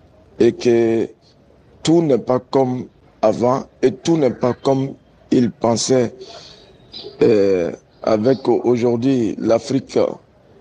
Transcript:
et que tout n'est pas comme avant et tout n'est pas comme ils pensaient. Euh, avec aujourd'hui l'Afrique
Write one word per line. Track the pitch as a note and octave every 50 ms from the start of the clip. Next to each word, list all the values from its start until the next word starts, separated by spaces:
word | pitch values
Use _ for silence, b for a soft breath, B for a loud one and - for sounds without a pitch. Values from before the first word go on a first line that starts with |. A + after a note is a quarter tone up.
| _ _ _ _ _ _ - -
et | A2 A#2
que | A2+ A#2 - A#2+ A#2 A#2 A#2 A2+ A2+ A2+ G#2 - - _ _ _ _ _ _ _ _ _ _ _ - -
tout | - D#3 D#3+ E3+
n'est | E3 D3+ C3 G#2+
pas | - - B2+ B2
comme | - _ - C3+ C3+ B2+ B2+ B2+ - - _ _ _ _ _ _
avant | - A2 G#2 - A2 B2 C3 C#3 - - _ _
et | - C3+ -
tout | - - E3 E3 D#3+
n'est | C#3+ B2 G#2+
pas | - - B2 A#2
comme | - - C#3 C3+ C3+ C3+ C#3 - - _ _ _ _ _ _
ils | - C3 B2 G#2+
pensaient. | - - - A#2 A#2 A2 - - C3 B2+ A#2+ G#2+ - B B B B B B B B B B B B _ - - - - - - - -
Euh, | - B2 A#2 G#2 G2 G2 F#2+ F2+ E2+ D#2 - - _ _ _ _ -
avec | - A2 G#2+ G#2+ B2+ C3+ G#2+ - B2+
aujourd'hui | A#2 F2+ - A#2 B2 A#2 A2+ B2 A#2+ A#2 A#2+ C3+ C3+ B2+ A#2 G2 - -
l'Afrique | - A2 A2+ A2+ - - B2 C3+ - - - A#2+ G2 - - - - _ _ _ _ _ _ -